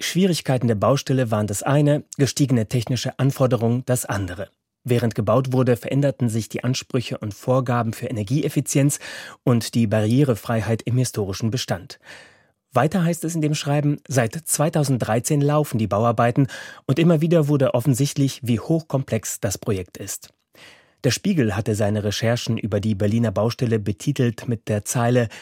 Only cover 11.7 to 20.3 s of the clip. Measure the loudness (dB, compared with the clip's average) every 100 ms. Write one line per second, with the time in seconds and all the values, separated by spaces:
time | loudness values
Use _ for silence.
11.7 | -6 -8 -20 -20 -20 -20 _ _ _ _
12.7 | 0 2 2 0 0 -4 -2 -2 -2 0
13.7 | 0 0 -2 -2 0 0 -2 -6 -2 0
14.7 | 2 2 0 0 -2 0 0 2 2 0
15.7 | 0 0 2 2 2 2 4 0 0 -16
16.7 | -10 -2 2 4 4 4 4 4 2 2
17.7 | 2 2 2 0 0 -2 -2 -2 -2 0
18.7 | -2 0 -4 -2 -4 -4 -6 -6 -6 -4
19.7 | -4 -6 -12 -12 -12 -16